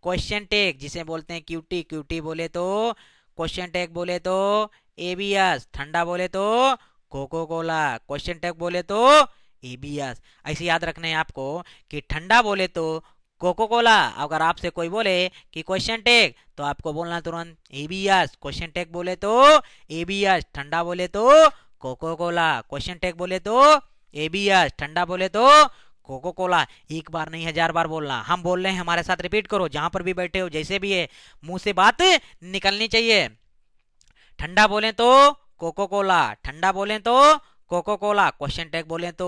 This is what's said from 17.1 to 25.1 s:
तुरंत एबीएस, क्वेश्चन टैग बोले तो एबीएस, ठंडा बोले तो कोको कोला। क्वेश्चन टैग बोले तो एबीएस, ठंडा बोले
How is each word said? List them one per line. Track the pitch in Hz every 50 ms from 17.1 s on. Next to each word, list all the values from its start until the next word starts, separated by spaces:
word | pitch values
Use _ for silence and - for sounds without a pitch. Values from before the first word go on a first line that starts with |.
| 170 170
तुरंत | 165 170 165 170 170 165 165 _ _ _ -
एबीएस, | 135 143 156 180 190 190 196 196 185 170 139 - _
क्वेश्चन | - 143 135 - 170 165 -
टैग | 175 175 165
बोले | 165 175 180 180 185 -
तो | - 202 220 240 262 294 311 294 - - - - - -
एबीएस, | 151 165 175 170 196 196 196 196 190 170 139 _ _
ठंडा | 143 139 143 156 165 170
बोले | 170 180 180 180 180
तो | - 196 220 247 285 311 320 302 - - _ _ _ _
कोको | - 131 127 - - 160 165
कोला। | 156 175 170 170 170 165 160 151 120 -
क्वेश्चन | _ - 139 139 - 180
टैग | 170 - 180 170 165
बोले | 180 180 185 185
तो | - 202 220 247 277 294 311 285 269 _ _ _ _ _ -
एबीएस, | 147 151 160 160 196 202 196 196 185 170 139 - -
ठंडा | 151 143 151 170 180
बोले | 170